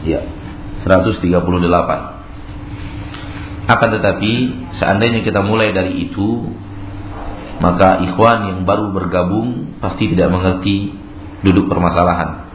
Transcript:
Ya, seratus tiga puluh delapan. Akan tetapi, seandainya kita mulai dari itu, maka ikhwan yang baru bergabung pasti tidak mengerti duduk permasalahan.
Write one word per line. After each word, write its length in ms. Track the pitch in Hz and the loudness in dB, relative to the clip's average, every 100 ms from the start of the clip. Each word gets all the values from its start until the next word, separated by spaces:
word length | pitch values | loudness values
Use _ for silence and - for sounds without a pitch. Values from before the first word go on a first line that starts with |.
Ya, 240 | 78 78 - - - - - - | -2 -4 -4 -10 -12 -12 -10 -6
seratus 400 | 92 92 90 - | 4 4 4 0
tiga 160 | 90 87 87 | 2 2 2
puluh 160 | 90 | 2
delapan. 560 | 87 87 82 - - - - - - - - - - - - - - - - - - | 4 4 2 -2 -6 -14 -16 -14 -14 -12 -12 -10 -10 -10 -10 -12 -12 -10 -10 -8 0
Akan 160 | 117 117 107 | 2 4 2
tetapi, 380 | 101 90 101 117 127 - - - | 0 2 0 2 0 -2 -10 -2
seandainya 480 | - 98 117 113 | 2 4 4 2
kita 160 | 107 98 | 0 0
mulai 320 | 98 110 107 | 2 2 2
dari 400 | 95 92 - 87 | 2 0 -2 -4
itu, 400 | - 104 117 - - - - - - - - - - - - | -2 -2 -2 -4 -8 -12 -12 -10 -10 -10 -10 -10 -10 -12 0
maka 400 | 87 90 95 90 | 2 6 4 4
ikhwan 480 | 92 - 113 113 101 | 0 4 4 4 0
yang 80 | 90 92 | -2 0
baru 240 | 104 107 | 0 0
bergabung 880 | 95 87 90 90 104 120 123 - - | -2 0 0 2 0 0 -4 -8 -6
pasti 320 | - - 95 | -6 -2 0
tidak 160 | 90 87 | 4 4
mengerti 640 | 92 92 90 98 98 101 - - - - - | 4 2 0 0 0 -2 -8 -14 -14 -14 0
duduk 320 | 98 92 - | 4 4 4
permasalahan. 800 | 90 87 87 87 85 76 76 - | 2 2 4 2 2 -2 -6 -14